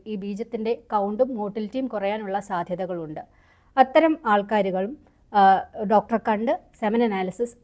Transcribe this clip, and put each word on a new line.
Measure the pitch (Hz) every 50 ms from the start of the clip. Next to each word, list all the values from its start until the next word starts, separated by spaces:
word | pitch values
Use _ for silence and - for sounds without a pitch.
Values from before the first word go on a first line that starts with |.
| -
ഈ | 220 214
ബീജത്തിൻ്റെ | 196 190 202 208 196 226 - - 214 214 220 240
കൗണ്ടും | 233 - - 220 208 196 202 214 214 262 262 269
മോട്ടിലിറ്റിയും | 208 208 202 202 226 214 202 - 262 269
കുറയാനുള്ള | 247 226 208 196 196 208 220 214 190 190 202
സാധ്യതകളുണ്ട്. | 196 - 196 175 - - 180 170 190 175 185 170 165 151 156 165 - - _ _ _ _ _ _ _ _ -
അത്തരം | 269 262 262 - 320 311 320 320 - -
ആൾക്കാരുകളും, | 233 208 208 202 202 220 214 190 196 180 185 190 214 294 - _ _ _ _ _ _ -
ആ, | 208 196 196 190 - - - - - 214
ഡോക്ടറെ | 196 220 208 208 - 233 220 - 240
കണ്ട് | 214 202 226 247 - - - _ _ -
സെമൻ | 233 208 214 233 240
അനാലിസിസ് | 226 202 190 185 185 175 - 240 240 - -